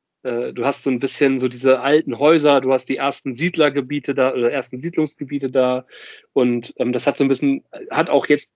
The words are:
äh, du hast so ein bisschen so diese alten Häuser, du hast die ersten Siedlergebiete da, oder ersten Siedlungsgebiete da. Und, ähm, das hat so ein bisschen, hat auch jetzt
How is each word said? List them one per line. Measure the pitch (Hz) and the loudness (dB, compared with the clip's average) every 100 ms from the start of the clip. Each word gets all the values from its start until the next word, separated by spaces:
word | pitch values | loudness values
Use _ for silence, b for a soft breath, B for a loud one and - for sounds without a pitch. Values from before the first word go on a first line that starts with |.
| _ _ | _ _
äh, | 127 120 123 | -6 -6 -6
du | 123 | -4
hast | 120 - | -4 -2
so | 139 | -2
ein | 123 | -2
bisschen | 131 - 139 131 | -4 0 0 2
so | 127 | -2
diese | 123 131 127 | 0 2 2
alten | 135 156 139 113 | 4 2 0 0
Häuser, | 147 165 147 143 | 4 4 4 4
du | 131 | 2
hast | 131 - | -2 -2
die | 135 | -4
ersten | 139 - 139 | -4 -4 -10
Siedlergebiete | 120 175 165 147 139 127 143 139 | -4 -4 2 2 2 -4 -6 -4
da, | 135 131 | 0 0
oder | 127 120 | 2 0
ersten | 143 - 127 | -2 -6 -8
Siedlungsgebiete | 160 160 156 - 131 143 135 | -6 -2 -4 -6 -8 -6 -2
da. | 131 127 127 - B B B B | 0 0 0 -6 B B B B
Und, | 139 123 120 - - | 0 2 0 -6 -4
ähm, | 123 | -2
das | 131 143 | 0 -2
hat | 139 | 0
so | |
ein | 139 | 0
bisschen, | 131 143 135 _ - - | 2 0 -2 _ -16 -6
hat | 147 165 | -4 0
auch | 139 - | 0 2
jetzt | 147 - | -2 -2